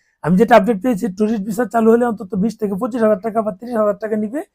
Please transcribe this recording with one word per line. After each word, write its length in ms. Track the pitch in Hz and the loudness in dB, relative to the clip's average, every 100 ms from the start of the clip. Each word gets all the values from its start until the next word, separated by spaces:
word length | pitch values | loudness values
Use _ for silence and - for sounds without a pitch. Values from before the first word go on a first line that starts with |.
| _ _ | _ _
আমি 140 | 151 185 | 0 2
যেটা 200 | 233 226 | 6 4
আপডেট 260 | 214 196 | 4 0
পেয়েছি, 260 | 254 196 226 | -2 -2 -4
ট্যুরিস্ট 360 | 185 214 226 | -2 -2 -2
ভিসা 200 | 208 196 | -4 -4
চালু 260 | 247 233 226 | -2 2 4
হলে 140 | 233 240 | 4 2
অন্তত 280 | 220 202 | -4 -6
বিশ 240 | 196 220 - | -2 -2 -2
থেকে 160 | 202 | -4
পঁচিশ 280 | 190 247 240 | -4 -4 0
হাজার 180 | 214 208 | 0 0
টাকা 220 | 220 220 | -2 -4
বা 100 | 208 | -4
ত্রিশ 220 | 185 240 | -6 -6
হাজার 240 | 226 208 202 | -2 -2 -2
টাকা 160 | 214 214 | -4 -4
নিবে 260 | 214 285 403 | -4 -6 -10